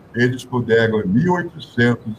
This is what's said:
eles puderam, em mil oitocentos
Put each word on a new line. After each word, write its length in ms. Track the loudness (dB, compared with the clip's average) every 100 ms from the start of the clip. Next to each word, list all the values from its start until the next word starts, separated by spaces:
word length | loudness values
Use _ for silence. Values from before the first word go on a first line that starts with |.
| -10 -2
eles 280 | 0 -2
puderam, 580 | -6 -4 2 2 2 0
em 60 | 0
mil 260 | 0 2
oitocentos 800 | 0 -4 -12 -8 0 2 0 -6